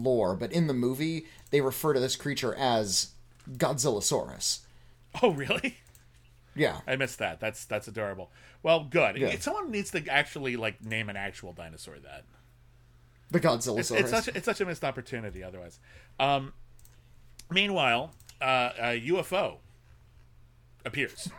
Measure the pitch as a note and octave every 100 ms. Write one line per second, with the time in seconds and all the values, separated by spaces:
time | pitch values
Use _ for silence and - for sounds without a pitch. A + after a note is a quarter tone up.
0 | B2+ A#2+ F#2 F#2+ - E3+ D#3 B2+ B2 C3
1 | D#3+ D#3+ D#3+ - - D3 C3 - D#3 C3+
2 | B2 - C#3+ C3 A#2+ - C3 A#2 G#2 F#2+
3 | - - - - - B2+ D#3 D3 C#3 G#2
4 | - B2+ - - - - - - - -
5 | - - A#3+ C#3+ C3 A#3 C4+ - - -
6 | - - - - - C#3+ C3+ D2 - C3
7 | C3 - G2 E2 A2 - - G#2+ A2 G#2+
8 | G2+ F#2+ F2+ - - - D#3+ E3 C#3+ E3+
9 | A2 A2+ C3 - C#4+ G#4 E4+ G#3 G3 E3+
10 | D#3 C#3+ C#3+ D3+ C3 A#2+ A2 G#2 A2 A2
11 | G#2+ G2 G2 - F#2 E2+ E2 E2 - C#2+
12 | C#2 C#2 - - - - - - - -
13 | - _ - E3 D#3+ A2+ B2 G#2+ - A3
14 | - A3+ A#3 G3 A3+ G3+ F#3 D#3+ C#3 C3
15 | - A#2 G#2+ F#2 F#2 F#2 F2 - - -
16 | - - C3+ C#3 C3+ - - - - -
17 | - - - - - F3+ G3+ F#3 C3 A#2+
18 | D#3 - - - C3 B2+ B2 - A#2 A#2+
19 | B2+ F3+ - F#3 C#3 D2+ - - - -
20 | - - - - - - - - B2+ C3+
21 | A#2+ - -